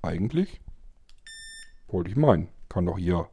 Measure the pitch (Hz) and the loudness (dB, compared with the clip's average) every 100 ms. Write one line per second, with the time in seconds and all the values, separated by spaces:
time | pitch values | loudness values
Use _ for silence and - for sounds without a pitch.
0 | 85 85 107 156 196 - - - - - | -4 -2 0 0 -2 -6 -16 -18 -20 -20
1 | - - - - - - - - - 95 | -20 -20 -20 -18 -18 -18 -20 -20 -6 -4
2 | 87 113 151 87 - - - - 175 95 | 0 4 6 6 4 -10 -6 0 0 0
3 | 87 87 - | 2 2 0